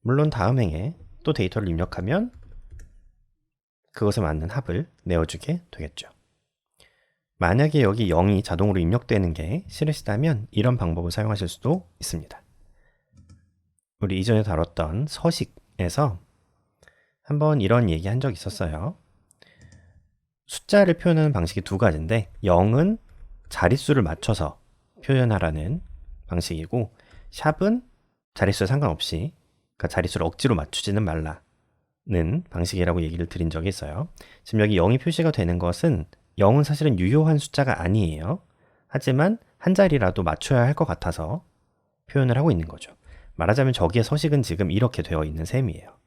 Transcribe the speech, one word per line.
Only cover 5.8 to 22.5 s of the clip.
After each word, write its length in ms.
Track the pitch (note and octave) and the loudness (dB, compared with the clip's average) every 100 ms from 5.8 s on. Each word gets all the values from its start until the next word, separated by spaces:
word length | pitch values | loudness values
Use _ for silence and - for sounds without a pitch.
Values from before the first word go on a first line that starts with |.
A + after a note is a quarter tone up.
| D2+ - - _ _ _ _ _ _ _ _ _ _ _ _ _ | -14 -12 -20 _ _ _ _ _ _ _ _ _ _ _ _ _
만약에 460 | F2+ G#2+ D3+ D3 | 2 4 4 4
여기 260 | A2 G#2+ G#2 | 2 2 2
영이 340 | E2 F#2+ G2 | 4 4 2
자동으로 360 | - F2 G2+ F#2+ | 0 0 0 2
입력되는 560 | E2+ A#2 - A2 F2+ | 2 0 0 0 0
게 300 | D#2+ D#2 C#3+ - | -2 -6 -6 -8
싫으시다면 800 | - D3+ D3+ - G#2 D#3 B2+ G#2+ | -6 -4 -4 -4 -2 0 -2 -4
이런 260 | - A#2+ B2 | 0 0 2
방법을 340 | F2+ E2 F2 | -2 -2 -4
사용하실 380 | F2 G#2+ G#2 F#2 | -2 -2 -2 -4
수도 420 | - A#2 F3 - _ | -6 -2 -2 -4 _
있습니다. 440 | - E2 D2 - _ _ _ _ _ _ _ _ _ - _ _ _ _ _ _ | -10 -10 -10 -20 _ _ _ _ _ _ _ _ _ -20 _ _ _ _ _ _
우리 200 | G2+ F#2 | -4 -2
이전에 220 | G2 A2 | 2 2
다뤘던 640 | G#2 D#2+ E2 - D#2+ F2+ D3+ | 2 -2 -2 -4 -4 -4 -6
서식에서 1120 | - E3 E3 - - _ - F2 - C#3+ F2+ _ _ _ _ _ _ _ _ _ _ | -2 -2 -2 -8 -10 _ -6 -4 0 -2 -2 _ _ _ _ _ _ _ _ _ _
한번 380 | _ D3 D3+ D3+ | _ 0 2 2
이런 300 | G2+ A#2+ A2+ | 4 4 4
얘기 180 | D#2+ F#2 | 0 -2
한 120 | A#2+ | -2
적 120 | C3+ | -2
있었어요. 640 | - - - F2+ D#2 G#2 - _ _ _ _ _ _ - - _ _ _ _ _ _ _ | -4 -10 -6 -6 -4 -6 -10 _ _ _ _ _ _ -20 -20 _ _ _ _ _ _ _
숫자를 480 | - - G3+ F#3+ | -16 2 4 6
표현하는 380 | E3 F3+ D#3+ D#3 | 4 2 4 4
방식이 280 | C#3 E2+ - | 2 -2 -4
두 180 | F2+ F#2+ | -4 2
가지인데 540 | G#2+ D#2 D#2+ A2+ - - | 2 2 -2 -2 -2 -4
영은 560 | G2 | 2